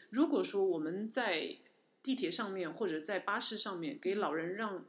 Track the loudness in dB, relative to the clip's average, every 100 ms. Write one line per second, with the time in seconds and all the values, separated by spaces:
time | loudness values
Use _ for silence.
0 | -4 2 4 4 2 4 4 2 0 -2
1 | -2 0 0 0 -2 -8 -18 _ _ _
2 | -4 0 0 0 -2 -2 -4 -2 -2 -2
3 | -2 -2 0 0 0 -2 -2 -4 -4 -2
4 | 0 0 0 0 -2 -2 -4 -4